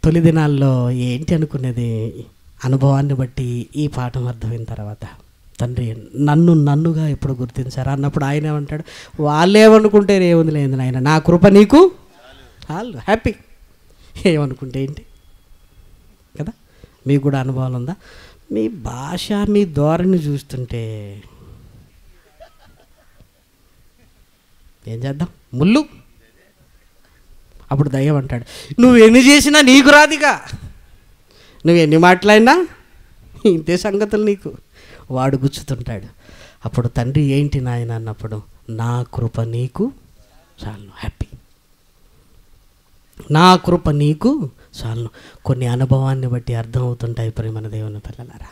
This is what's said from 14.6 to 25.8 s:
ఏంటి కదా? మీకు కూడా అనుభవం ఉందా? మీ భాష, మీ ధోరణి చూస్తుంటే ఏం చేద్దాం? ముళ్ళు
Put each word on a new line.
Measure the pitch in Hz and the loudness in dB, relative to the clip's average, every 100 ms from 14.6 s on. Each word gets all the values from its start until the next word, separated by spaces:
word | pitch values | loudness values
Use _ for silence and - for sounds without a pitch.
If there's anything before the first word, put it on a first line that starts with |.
| 135 135 | -12 -10
ఏంటి | 135 151 - _ _ - _ - _ _ - - _ _ _ - | -10 -12 -20 _ _ -20 _ -20 _ _ -20 -20 _ _ _ -14
కదా? | 156 - _ _ - _ 131 | -14 -14 _ _ -20 _ -2
మీకు | 143 | 0
కూడా | 139 139 | 0 -2
అనుభవం | 131 131 131 | -4 -6 -6
ఉందా? | 127 127 185 - - - _ _ | -6 -8 -12 -16 -20 -20 _ _
మీ | 214 226 | -6 -6
భాష, | 208 117 123 139 175 - | -8 -12 -10 -10 -10 -6
మీ | 208 208 208 | -4 0 0
ధోరణి | 196 143 147 165 180 180 | 0 0 0 0 0 0
చూస్తుంటే | 147 143 - 127 123 120 113 107 101 101 - - - - - - _ _ _ _ _ _ - _ _ _ _ _ _ _ _ _ _ _ _ _ _ _ _ _ _ _ _ _ _ _ - | -2 -8 -8 -14 -10 -10 -10 -12 -14 -18 -20 -20 -20 -20 -20 -20 _ _ _ _ _ _ -20 _ _ _ _ _ _ _ _ _ _ _ _ _ _ _ _ _ _ _ _ _ _ _ -16
ఏం | 113 | -12
చేద్దాం? | 131 143 175 _ _ | -10 -8 -10 _ _
ముళ్ళు | 123 165 254 | -2 2 2